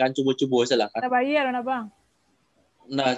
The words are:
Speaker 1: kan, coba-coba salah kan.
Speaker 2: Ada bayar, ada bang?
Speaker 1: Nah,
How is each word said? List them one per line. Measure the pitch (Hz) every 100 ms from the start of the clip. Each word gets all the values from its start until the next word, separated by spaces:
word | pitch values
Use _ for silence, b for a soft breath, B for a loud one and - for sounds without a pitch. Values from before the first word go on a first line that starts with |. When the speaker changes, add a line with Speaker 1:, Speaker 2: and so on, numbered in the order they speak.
Speaker 1:
kan, | 131
coba-coba | 135 135 127 131 123 120
salah | 123 104
kan. | 113
Speaker 2:
Ada | 247 247
bayar, | 262 302 269
ada | 247
bang? | 240 262 214 - _ _ _ _ _ _ _ _ -
Speaker 1:
Nah, | 135 131